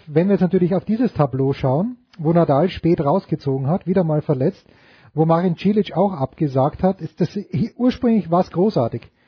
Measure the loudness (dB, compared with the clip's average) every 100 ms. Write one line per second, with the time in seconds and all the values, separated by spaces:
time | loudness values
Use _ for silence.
0 | -2 0 2 2 2 2 0 0 -2 -2
1 | 0 0 0 0 -2 0 0 0 -2 -8
2 | _ -6 0 2 4 2 0 0 0 0
3 | 0 -2 -2 -6 -4 -2 -2 -2 0 0
4 | 0 0 -2 0 -2 -4 _ _ _ _
5 | -6 0 2 2 0 0 0 0 0 0
6 | -2 -2 -6 -4 -2 0 0 0 -2 -2
7 | -8 -4 -4 -4 -6 -4 -4 0 -2 0
8 | 0 0 2 0 0 0 0 0 -2 -4
9 | -12 _